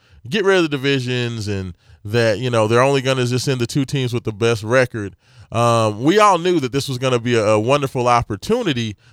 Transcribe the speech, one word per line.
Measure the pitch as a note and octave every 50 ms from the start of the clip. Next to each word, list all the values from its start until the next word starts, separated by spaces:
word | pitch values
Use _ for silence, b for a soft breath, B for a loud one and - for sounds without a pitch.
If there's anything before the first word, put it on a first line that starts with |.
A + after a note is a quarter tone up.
| b b b b b A2+
get | C3 - F#3
rid | G3 F#3+ F#3
of |
the | E3+ D#3
divisions | D3 C3+ B2+ C#3 C#3 C3+ B2 B2 B2+ B2 A#2+ A#2 A#2 A2+ G2+ G#2
and | G2+ G2 F#2+ F2+ E2+ b b b b b b
that, | G#2 G#2+ A#2+ A#2 A2+ G2+ F#2+
you | B2 B2
know, | A#2+ A2+ G#2+ G#2+
they're | A#2 A#2+
only | C3 C#3 C#3+ C#3
gonna | B2 C3+ C3 C3 B2
just | A#2+ B2 B2 -
send | C#3+ C3 B2
the | A#2
two | - - D3 C3+
teams | - C#3 C#3 B2+ A#2+ A2+
with | A#2
the | - A2
best | G#2+ F#2+ A2+ A#2 A#2+ G2+
record, | G#2+ G#2+ B2 C3 B2+ - - A2+ G2+ F#2+ E2 b b b b A#2 G#2 b
um, | - A2+ A#2+ A#2+ A#2 A2+ A2+ A2 G#2 G#2 B2
we | D3+ F#3+ G#3+
all | G#3+ G#3 F#3+ E3
knew | E3+ F#3 F#3 D#3+
that | C3+ A#2+
this | A2 C#3 - C#3
was | C3 B2
gonna | C3 C3 B2+ A#2+
be | A2 A#2+ A#2+
a, | A2+ G#2
a | G#2 A2 G#2+
wonderful | G#2+ A#2+ C#3 D3 C#3 B2+ - C3 A#2+
opportunity | A#2+ A#2+ A#2+ A#2+ - G#2+ F#2+ - - A3 B3+ A#3+ F3+ C3+ A#2+ A2+ A2 G2 b b b